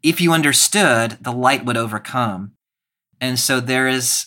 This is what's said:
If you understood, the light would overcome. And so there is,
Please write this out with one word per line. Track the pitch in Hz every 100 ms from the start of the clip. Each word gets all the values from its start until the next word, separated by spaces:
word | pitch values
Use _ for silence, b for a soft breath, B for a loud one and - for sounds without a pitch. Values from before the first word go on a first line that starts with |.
If | 160 165
you | 170
understood, | 165 147 131 - 208 180 117 113 110
the | 131
light | 120 127 135
would | 120 117
overcome. | 113 107 - 131 117 92 101 _ _ _ _ _ _ _
And | 127 123
so | - 131
there | 123 131 131
is, | 131 120 -